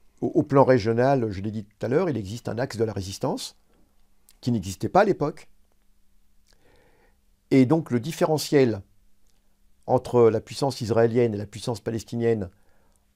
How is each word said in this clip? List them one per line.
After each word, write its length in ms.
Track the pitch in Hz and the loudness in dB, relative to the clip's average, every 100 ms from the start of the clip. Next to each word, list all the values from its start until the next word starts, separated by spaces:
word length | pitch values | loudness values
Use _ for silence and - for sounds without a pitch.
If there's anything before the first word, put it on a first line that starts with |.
| _ - | _ -8
Au, 60 | 123 | -2
au 160 | - | -2
plan 220 | 147 139 | 2 4
régional, 680 | 123 127 104 117 131 139 110 | 6 4 2 2 2 2 0
je 100 | 95 | -4
l'ai 100 | 107 | -8
dit 140 | 110 | -8
tout 220 | 101 - 110 | -12 -8 -2
à 20 | |
l'heure, 220 | 143 185 | -2 -2
il 60 | 117 | -4
existe 300 | 95 117 - | -8 -10 -8
un 100 | 110 | -6
axe 180 | 135 104 | -6 -4
de 80 | |
la 80 | 110 | -4
résistance 640 | 104 95 - 135 254 - _ _ _ _ _ _ _ _ _ | -4 -10 -6 -6 -6 -10 _ _ _ _ _ _ _ _ _
qui 100 | 123 | -4
n'existait 380 | 117 92 92 107 | -4 -4 -8 0
pas 100 | 180 | 2
à 40 | |
l'époque. 440 | 208 - 151 - - - _ _ _ _ _ _ _ _ _ _ _ _ _ _ _ _ _ _ - | 2 0 -4 -8 -20 -20 _ _ _ _ _ _ _ _ _ _ _ _ _ _ _ _ _ _ 2
Et 140 | 135 | 4
donc 260 | 123 160 - | 4 2 0
le 100 | 120 | -4
différentiel 840 | 135 - 170 156 - 147 123 98 - _ _ _ _ _ _ _ _ _ - | -4 -2 -2 0 2 4 4 0 -10 _ _ _ _ _ _ _ _ _ -2
entre 420 | 127 - 123 113 | -2 2 4 4
la 120 | 110 | 4
puissance 400 | - - 139 127 | -6 -4 -4 -4
israélienne 540 | 117 113 113 120 117 | -2 2 2 2 0
et 40 | 101 | -2
la 80 | 101 | -8
puissance 340 | 110 - 113 | -10 -8 -8
palestinienne, 720 | - 113 - 117 117 113 90 _ _ _ _ _ _ | -6 -8 -8 -4 0 0 -4 _ _ _ _ _ _